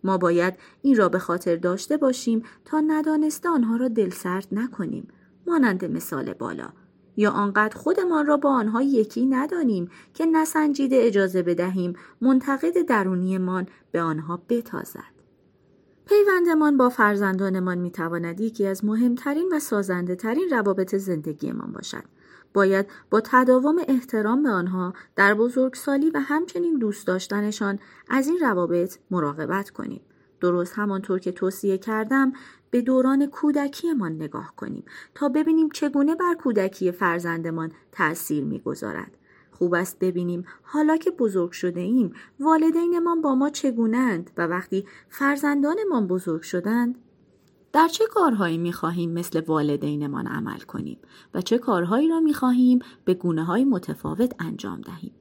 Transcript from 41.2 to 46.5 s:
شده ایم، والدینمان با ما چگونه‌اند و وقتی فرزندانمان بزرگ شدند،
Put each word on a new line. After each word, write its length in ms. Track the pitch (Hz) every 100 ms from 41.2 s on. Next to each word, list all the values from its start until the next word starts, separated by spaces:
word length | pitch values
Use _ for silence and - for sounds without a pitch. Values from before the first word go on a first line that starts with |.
| 233 190 175
شده 300 | - 180 170
ایم، 320 | 180 254 214 - - -
والدینمان 800 | 285 320 320 330 339 349 339 330
با 140 | 311
ما 160 | 262 285
چگونه‌اند 800 | 294 277 233 226 240 254 175 175 -
و 100 | 170
وقتی 380 | 180 - 190 202 - _
فرزندانمان 960 | - 277 285 294 285 285 359 403 269 190
بزرگ 360 | 185 180 160
شدند، 560 | -